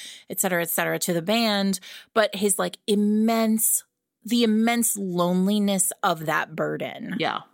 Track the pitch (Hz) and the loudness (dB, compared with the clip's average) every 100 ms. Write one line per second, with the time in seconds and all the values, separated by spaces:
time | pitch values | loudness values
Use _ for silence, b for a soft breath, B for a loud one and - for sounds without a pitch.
0 | B B B 185 196 175 170 - 165 165 | B B B -4 -2 0 -2 -2 -2 -2
1 | - 175 170 226 226 202 196 190 B B | -2 -2 0 0 2 0 0 -2 B B
2 | B - 208 196 202 202 180 - - 202 | B 0 0 2 0 0 -2 -4 -2 2
3 | 208 214 220 226 226 220 - - - _ | 4 4 2 2 2 2 0 -2 -4 _
4 | _ _ 208 240 233 214 226 233 226 208 | _ _ -2 2 4 4 2 2 0 -2
5 | 190 175 175 180 185 208 202 190 - - | -2 0 2 4 2 2 2 2 0 -2
6 | 196 165 156 156 - 160 151 151 139 - | -2 -2 0 -2 -2 -4 -4 -4 -8 -10
7 | - 180 151 101 - | -8 -4 -2 -4 -8